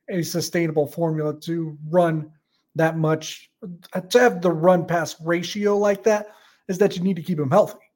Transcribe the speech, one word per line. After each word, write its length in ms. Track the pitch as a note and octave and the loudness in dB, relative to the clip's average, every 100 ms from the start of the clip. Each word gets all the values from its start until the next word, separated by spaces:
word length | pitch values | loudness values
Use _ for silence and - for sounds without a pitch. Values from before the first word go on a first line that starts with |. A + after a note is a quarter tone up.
| - | -8
a 120 | F#3+ | -6
sustainable 640 | D#3+ E3+ - F3 E3+ D#3 C#3+ | -4 -4 -4 -2 -2 0 -2
formula 540 | - E3 D#3 D3+ D3+ | -2 -2 -2 -4 -6
to 340 | E3+ E3+ D#3+ D3 D3+ | -6 -6 -6 -10 -2
run 420 | F3 F3 D#3+ D3+ _ _ _ _ D3+ | 2 2 0 -6 _ _ _ _ 0
that 220 | D#3+ E3 | 0 2
much, 540 | D#3 D#3 - - _ _ G3 E3+ - F#3 F3+ | 0 0 -4 -16 _ _ -16 -16 -10 -10 2
to 80 | A#3+ | 4
have 240 | B3 F3+ | 4 2
the 100 | F3+ | 0
run-pass 680 | D#3+ F3 F3+ D#3+ E3+ D3+ - | 2 4 4 2 -2 -4 -6
ratio 580 | D#3+ E3+ F3 G#3 G#3 G3+ | -4 -2 -4 -4 0 2
like 260 | G#3 G3 A3 | 2 0 2
that, 220 | G#3+ G#3 - _ _ - | 0 -2 -18 _ _ -6
is 80 | F3+ | 2
that 180 | G3+ F3 | 2 2
you 80 | |
need 140 | F#3 F#3+ | -2 -2
to 40 | |
keep 160 | D#3 D#3+ | -2 -2
him 140 | C3+ | 2
healthy. 280 | F3+ - - _ | 4 2 -2 _